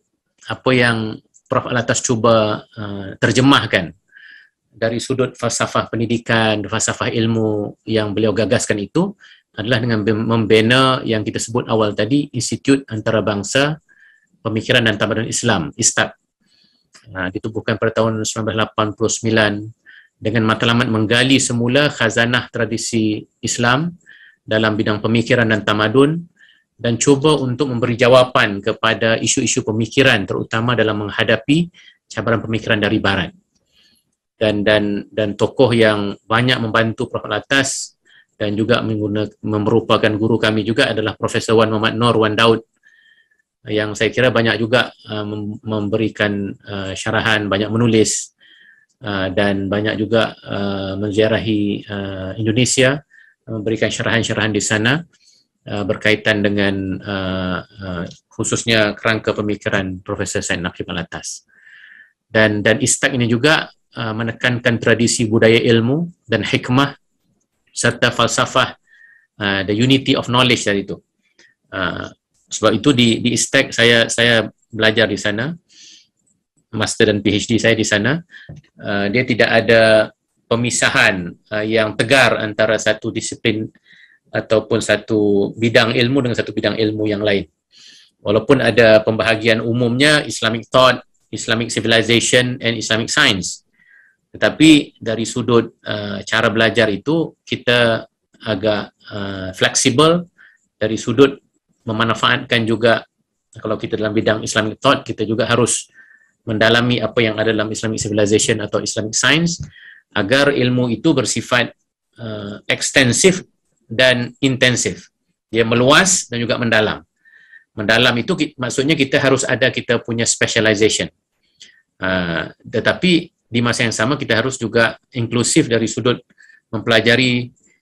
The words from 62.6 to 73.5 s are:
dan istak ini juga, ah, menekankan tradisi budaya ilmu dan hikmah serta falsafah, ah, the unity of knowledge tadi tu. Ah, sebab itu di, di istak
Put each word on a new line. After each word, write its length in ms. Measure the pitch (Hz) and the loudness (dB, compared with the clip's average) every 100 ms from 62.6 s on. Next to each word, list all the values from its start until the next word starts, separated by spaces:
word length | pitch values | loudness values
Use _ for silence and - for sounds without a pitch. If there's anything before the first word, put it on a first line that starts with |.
dan 160 | 107 113 | 0 2
istak 320 | 120 - 139 | 0 0 -2
ini 160 | 131 120 | 0 0
juga, 400 | 117 147 156 - _ _ | 2 2 2 -2 _ _
ah, 240 | - 113 110 | -10 -6 -4
menekankan 640 | 113 113 127 120 120 117 | -6 -2 -2 0 0 0
tradisi 480 | 120 113 117 - 110 | 2 2 2 0 0
budaya 320 | 110 113 117 | 4 6 6
ilmu 480 | 123 117 117 151 170 - | 4 2 2 -2 -4 -10
dan 240 | - 110 95 | -4 -4 -2
hikmah 480 | 127 - 127 143 - _ _ _ _ _ _ _ - | -4 0 0 0 -4 _ _ _ _ _ _ _ -2
serta 320 | 120 - 120 | -2 2 0
falsafah, 640 | - 117 - 120 135 117 - _ _ _ _ _ - | 2 0 0 0 0 0 -4 _ _ _ _ _ -4
ah, 240 | 101 98 95 | -2 -2 -2
the 80 | 104 | 0
unity 400 | 127 135 135 139 | 4 2 2 -2
of 160 | - | 0
knowledge 320 | 123 123 113 | 2 2 2
tadi 240 | 104 101 95 | 0 -2 -4
tu. 80 | 85 _ _ _ _ _ _ - | -12 _ _ _ _ _ _ -12
Ah, 400 | 95 87 92 - - _ _ - | -6 -6 -6 -12 -16 _ _ -14
sebab 320 | - 107 107 | -2 0 2
itu 80 | 147 | 2
di, 320 | 120 117 110 | 4 4 2
di 160 | 120 117 | 0 -2
istak 320 | - | 0